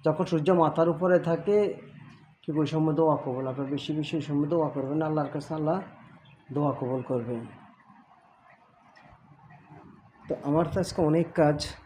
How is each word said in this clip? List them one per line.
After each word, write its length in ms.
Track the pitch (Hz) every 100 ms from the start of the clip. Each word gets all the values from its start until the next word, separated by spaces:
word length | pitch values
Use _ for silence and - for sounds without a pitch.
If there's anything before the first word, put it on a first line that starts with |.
| 160
যখন 180 | 151 180
সূর্য 180 | 160 151 175
মাথার 260 | 156 165 165
উপরে 220 | 156 180 180 165
থাকে, 280 | 160 196 208 202 - - - - - - _
ঠিক 120 | - 151
ওই 60 | 147
সময় 220 | 156 156 151
দোয়া 160 | 160 147
কবুল। 200 | 135 127 135
আপনারা 180 | 131 135
বেশি 160 | 143 - 156
বেশি 140 | 147 165
ওই 60 | 143
সময় 200 | 143 147
দোয়া 160 | 170 151
করবেন, 240 | 143 131 151 156
আল্লাহর 220 | 156 143
কাছে 160 | 151 - 156
আল্লাহ 200 | 151 185 - - - - - - -
দোয়া 180 | 135 147 135
কবুল 240 | 123 131 123
করবেন। 320 | 127 117 117 - - - _ _ - _ - _ _ _ - _ _ _ - - - _ - - - - - - - - _ -
তো 60 | - 139
আমার 180 | 151 160
তো 40 | 196
আজকে 160 | 175 - 156
অনেক 180 | 160 165 -
কাজ 180 | 151 147 - -